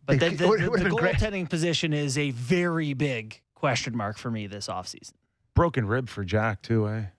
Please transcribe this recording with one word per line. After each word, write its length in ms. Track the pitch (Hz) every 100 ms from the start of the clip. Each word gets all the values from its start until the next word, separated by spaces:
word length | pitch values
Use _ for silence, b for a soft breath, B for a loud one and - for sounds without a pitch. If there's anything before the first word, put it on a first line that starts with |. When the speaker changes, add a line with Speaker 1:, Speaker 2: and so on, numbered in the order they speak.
Speaker 1:
But 120 | - 139
Speaker 2:
It 20 |
Speaker 1:
the, 100 | -
Speaker 2:
c-, 60 | 196
Speaker 1:
the, 120 | 180
Speaker 2:
would, 120 | 180
Speaker 1:
the, 100 | 165
Speaker 2:
would 100 | 226
have 80 | 185
Speaker 1:
the 60 | 214
Speaker 2:
been 60 |
great. 120 | 185 -
Speaker 1:
goaltending 320 | 214 202 170
position 440 | 170 170 160 165
is 240 | 147 147 135
a 140 | 143
very 600 | 120 123 180 175 165 156
big 480 | 131 143 123 110 - _
question 420 | _ 147 120 - 117
mark 220 | 104 107
for 120 | 127
me 180 | 113 101
this 180 | 101 101
offseason. 460 | 92 90 - - _ _ _ _
Speaker 3:
Broken 320 | - 170 135 104
rib 220 | 120 123
for 160 | -
Jack, 360 | 95 104 110 101
too, 260 | - 113 104
eh? 160 | 110 101